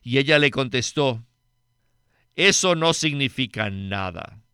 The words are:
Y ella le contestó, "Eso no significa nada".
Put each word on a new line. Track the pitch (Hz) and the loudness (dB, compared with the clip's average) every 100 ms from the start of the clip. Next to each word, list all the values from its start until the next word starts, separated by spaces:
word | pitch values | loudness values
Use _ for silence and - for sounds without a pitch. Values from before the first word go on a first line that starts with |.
Y | 120 131 | 0 0
ella | 139 151 | 4 4
le | 143 | 4
contestó, | 120 131 131 117 - 139 117 117 _ _ _ _ _ _ _ _ _ _ | 2 -2 -2 -4 -2 -2 -2 -12 _ _ _ _ _ _ _ _ _ _
"Eso | - 190 - 185 | 2 2 4 2
no | 170 165 | 2 2
significa | 160 156 143 135 - 123 107 107 | 0 -2 -2 -4 -2 -6 -4 -6
nada". | 98 98 98 95 85 - 107 _ | -6 -6 -6 -6 -8 -16 -20 _